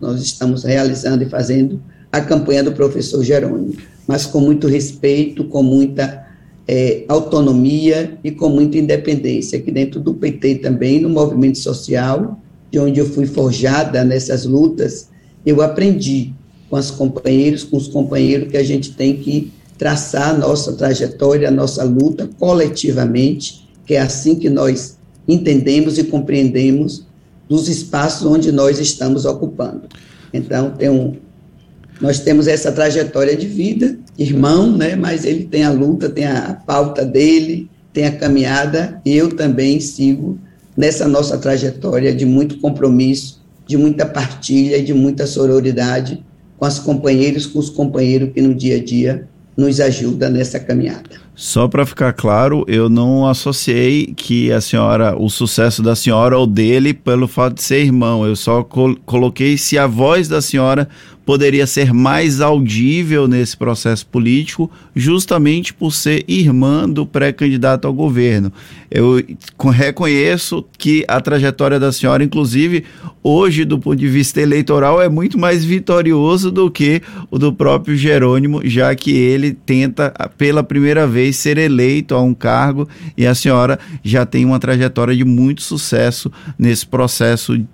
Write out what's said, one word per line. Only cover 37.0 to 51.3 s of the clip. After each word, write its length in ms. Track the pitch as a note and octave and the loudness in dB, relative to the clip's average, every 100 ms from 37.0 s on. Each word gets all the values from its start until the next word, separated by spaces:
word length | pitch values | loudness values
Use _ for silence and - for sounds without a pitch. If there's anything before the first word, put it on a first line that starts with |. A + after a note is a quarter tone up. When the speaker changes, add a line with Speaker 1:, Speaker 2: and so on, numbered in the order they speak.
| C3 | -2
Speaker 1:
dele, 640 | C3 D3+ D#3+ D#3+ E3+ - _ _ | 2 4 4 2 -6 -10 _ _
tem 100 | D3+ | -4
a 80 | D3 | -2
caminhada, 920 | D3 D3 C#3 B2+ C#3 D3 D#3+ F3 - C#3 | -2 0 0 2 0 -2 -2 -4 -6 0
e 100 | D3 | 2
eu 140 | E3 | 2
também 500 | E3 D3 B2+ C3+ D3 | 0 -2 0 0 0
sigo 580 | - - C3+ C#3 E3 F#3+ - - _ - | -2 -2 0 0 -4 -10 -14 -20 _ -2
nessa 320 | D3+ D3+ D3 | 0 0 0
nossa 300 | C#3+ D3 C3+ | 0 0 -2
trajetória 760 | C3+ C3+ C3 - G3 B2 C3 | -2 -2 -2 -6 -4 0 0
de 120 | B2+ C3 | 0 2
muito 320 | C3+ D3 - | 2 0 -2
compromisso, 840 | D3 C#3 C3+ B2 C3 C3+ - - _ _ - | -4 -2 2 2 2 -2 -6 -18 _ _ -4
de 120 | C#3 | 0
muita 280 | D3+ D3 D3 | 2 2 -2
partilha 680 | C#3+ B2+ - - C3+ C#3 C#3+ | -4 -6 -8 -2 0 2 0
e 80 | |
de 100 | C#3 | 0
muita 320 | C#3 C#3 C#3 C#3+ | 2 2 0 -4
sororidade 960 | C#3 C3+ C3 C3 A#2+ B2 B2+ C3 F3 - - - - | 0 2 2 2 0 -2 -2 -4 -10 -14 -20 -20 -6
com 80 | C#3+ | -4
as 140 | - | -4
companheiras, 680 | D3+ C3+ C#3+ C3 C#3+ D3 - | -2 -2 2 2 2 -2 -4
com 140 | D3+ | -6
os 100 | D3 | -6
companheiros 640 | - C#3 C3+ B2+ C3 C3 | -4 -2 0 2 2 0
que 80 | C3+ | 0
no 120 | C3+ | 0
dia 220 | B2 B2+ A#2+ | 0 0 -2
a 80 | |
dia 420 | A#2 A#2+ B2+ C3 - _ - - | -2 -2 0 -2 -8 _ -10 -2
nos 240 | C#3 C#3 | 0 2
ajuda 480 | C#3 B2+ A#2+ B2 C3 | 0 0 -2 -2 -2
nessa 280 | B2+ B2+ - | -2 -2 -6
caminhada. 520 | C3 B2 - - - - - | -4 -2 -2 -6 -16 -20 -20